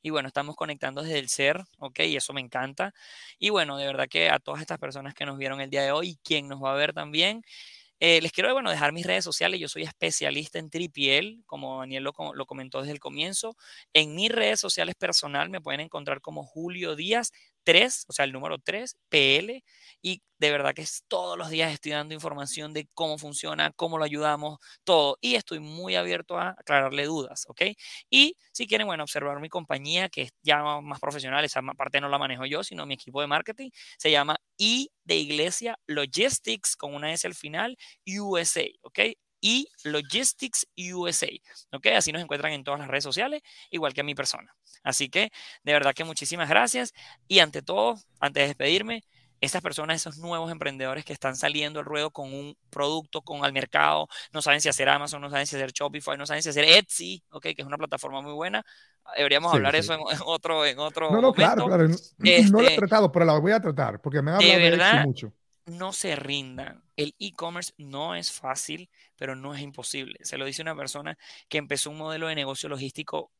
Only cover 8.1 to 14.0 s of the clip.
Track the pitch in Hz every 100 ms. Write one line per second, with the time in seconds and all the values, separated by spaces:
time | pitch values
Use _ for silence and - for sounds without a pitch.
8.1 | 165 165 - 220 262 226 156 147 165 180
9.1 | 185 180 - 170 185 147 156 160 - 165
10.1 | - 143 143 151 170 160 165 175 143 139
11.1 | 139 202 233 _ 147 135 131 131 135 139
12.1 | - 151 143 135 135 131 135 143 147 139
13.1 | 139 170 190 226 226 - - - 156